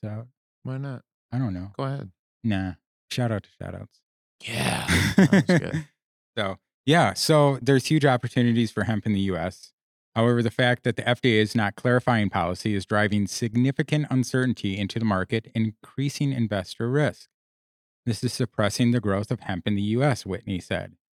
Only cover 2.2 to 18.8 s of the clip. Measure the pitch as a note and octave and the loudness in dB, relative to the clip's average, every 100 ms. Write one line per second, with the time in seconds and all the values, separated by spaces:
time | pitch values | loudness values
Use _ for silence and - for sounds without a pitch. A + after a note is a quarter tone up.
2.2 | _ _ A2+ F#2+ F#2 F2+ _ _ - - | _ _ -2 -2 -2 -8 _ _ -10 -4
3.2 | A#2+ G#2 - - F#2 F#2 G2+ _ _ _ | -2 -2 -8 -14 -12 -12 -16 _ _ _
4.2 | _ _ - A2+ - C3 - F2 G2 - | _ _ -10 -4 -2 -2 2 2 4 6
5.2 | F3+ G3 - F3+ - D#3+ D3+ _ _ _ | 6 6 4 2 0 -8 -10 _ _ _
6.2 | _ - G2 F#2 _ _ - E3 A2+ - | _ -6 -4 -6 _ _ 2 4 4 2
7.2 | - D#3 C#3+ C3 B2+ C3+ - D#3 C#3 B2 | 4 6 6 2 4 2 4 2 4 2
8.2 | A#2+ - A#2+ A#2 A2+ - G#2 G#2+ A2 G2 | 0 2 2 2 0 -2 -2 -2 0 0
9.2 | G2 F2 F2 - - _ _ _ _ A2+ | 0 -2 -4 -8 -20 _ _ _ _ 0
10.2 | A#2 A#2+ A#2 - B2 B2 B2 - A#2 B2 | 2 2 0 0 0 0 -2 -2 -2 0
11.2 | B2+ G#2+ G#2+ A#2 G2+ - B2 B2 - A#2 | 4 4 2 0 -2 -2 0 0 2 0
12.2 | G2+ G2 F2 F#2 A2 G2+ - G#2 G#2 G#2 | 0 0 -2 -2 -2 -4 -2 0 2 0
13.2 | G2+ - A#2 A2+ C3 C#3 D3+ D3+ D3 C3 | -2 -4 -4 0 0 0 -2 -2 0 -2
14.2 | A#2+ C3 B2+ A#2 G2+ F#2+ G2 A2+ A2+ F#2+ | 0 0 -2 -2 -4 -4 -4 -2 -2 0
15.2 | F#2 A2+ - A#2 A2 - - - C#3 - | 0 -4 -4 -2 -2 -4 -14 -6 -6 -2
16.2 | C#3+ C3 G#2+ G2+ F#2 - A#2 C#3 C3+ - | -4 -2 -2 -4 -6 -8 -2 0 0 -4
17.2 | - _ _ _ _ _ _ _ - A2 | -18 _ _ _ _ _ _ _ -6 -4
18.2 | B2 - B2 - G#2 - | -4 -4 -6 0 -2 2